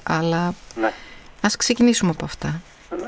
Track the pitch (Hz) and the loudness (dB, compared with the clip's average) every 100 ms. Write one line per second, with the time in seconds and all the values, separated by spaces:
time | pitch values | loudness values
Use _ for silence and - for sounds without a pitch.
0 | - 160 165 165 175 - - 339 110 - | -2 0 0 0 0 -4 -10 -2 -2 -4
1 | - - - - 208 - - 233 240 226 | -16 -20 -20 -2 -2 0 0 4 6 6
2 | 180 156 143 - 143 160 - - - - | 2 0 -4 -6 -6 -6 -8 -20 -12 -10